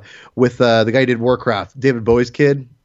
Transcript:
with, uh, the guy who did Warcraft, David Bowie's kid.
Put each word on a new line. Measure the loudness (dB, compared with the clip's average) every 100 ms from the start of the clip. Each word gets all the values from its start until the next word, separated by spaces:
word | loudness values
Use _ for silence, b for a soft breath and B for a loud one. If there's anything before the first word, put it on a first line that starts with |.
| B B B -2
with, | -2 2
uh, | 2 2
the | 2
guy | 0
who | 0
did | 0
Warcraft, | 0 -2 -2 -6 -6 -4
David | -2 -2
Bowie's | 0 0 0
kid. | 0 0 0 -6 _